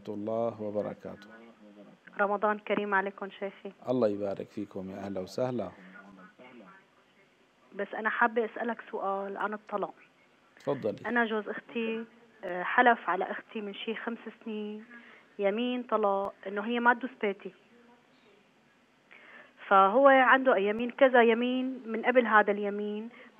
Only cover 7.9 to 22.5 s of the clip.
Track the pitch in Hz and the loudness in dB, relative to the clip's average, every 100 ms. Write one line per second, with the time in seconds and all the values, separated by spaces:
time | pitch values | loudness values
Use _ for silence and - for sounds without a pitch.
7.9 | - 220 - 233 226 240 - 240 226 - | -6 -4 0 0 0 -4 -4 -6 -6 -8
8.9 | - 190 196 196 196 202 208 - 202 185 | -6 -4 -4 -6 -6 -6 -8 -8 -6 -6
9.9 | - _ _ _ _ _ _ - 143 107 | -10 _ _ _ _ _ _ -6 -4 -4
10.9 | 104 214 240 226 220 202 - - 240 226 | -6 -4 -2 0 -4 -6 -10 -8 -6 -6
11.9 | 226 226 - _ _ 190 180 165 - 247 | -6 -10 -18 _ _ -10 -6 -2 4 4
12.9 | 233 - 185 - - - 226 202 196 - | 4 0 -2 -4 -8 -12 -10 -10 -10 -8
13.9 | 208 - 226 220 - 226 214 208 214 220 | -8 -8 -10 -14 -14 -10 -8 -8 -12 -16
14.9 | - - - _ - 196 214 247 247 240 | -20 -20 -20 _ -2 0 0 -2 -4 -2
15.9 | 220 202 196 196 - 196 202 214 240 240 | 0 2 0 -4 -8 -10 -6 -4 2 4
16.9 | 247 254 - 208 196 190 - _ _ _ | 2 0 -4 -4 -4 -10 -18 _ _ _
17.9 | _ _ _ _ _ _ _ _ _ _ | _ _ _ _ _ _ _ _ _ _
18.9 | _ _ - - - - - - 196 196 | _ _ -20 -20 -20 -20 -8 4 6 6
19.9 | 233 277 269 247 262 254 196 202 220 240 | 8 8 8 8 6 4 2 2 0 -2
20.9 | - 269 247 233 226 247 254 254 254 220 | 4 6 8 6 4 0 -2 -4 -8 -8
21.9 | 226 233 254 220 214 208 | -4 2 4 6 6 6